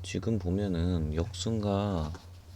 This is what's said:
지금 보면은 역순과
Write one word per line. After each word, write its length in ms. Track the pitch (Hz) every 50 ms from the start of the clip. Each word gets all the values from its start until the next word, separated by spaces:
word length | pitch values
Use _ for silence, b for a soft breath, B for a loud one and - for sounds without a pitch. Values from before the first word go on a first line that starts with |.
지금 380 | - - - 95 95 113 113 104
보면은 760 | 90 87 90 98 104 98 90 82 85 90 92 82 78 76 76
역순과 1000 | 82 85 - - - - 113 113 110 104 101 98 98 104 104 95 82 78 76 82 - - - - - - - -